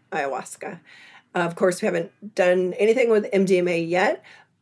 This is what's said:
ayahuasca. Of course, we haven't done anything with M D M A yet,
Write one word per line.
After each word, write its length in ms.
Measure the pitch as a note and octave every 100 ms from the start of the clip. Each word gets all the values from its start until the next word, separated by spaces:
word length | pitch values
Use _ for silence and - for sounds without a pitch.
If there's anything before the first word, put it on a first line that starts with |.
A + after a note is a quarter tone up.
| -
ayahuasca. 680 | D#3 C#3 B2 - - D3+ E3 _ - - - _ F3+
Of 200 | E3+ E3+
course, 260 | F#3 F3+
we 40 | G#3+
haven't 500 | E3+ E3 _ G#3 -
done 380 | F3+ F#3 F#3
anything 360 | E3 G#3+ A3+ A#3
with 180 | G#3+ G#3
M 120 | G3 F#3+
D 120 | F#3
M 100 | F3
A 140 | E3+
yet, 420 | E3 F3+ A3+ E4 - - _ -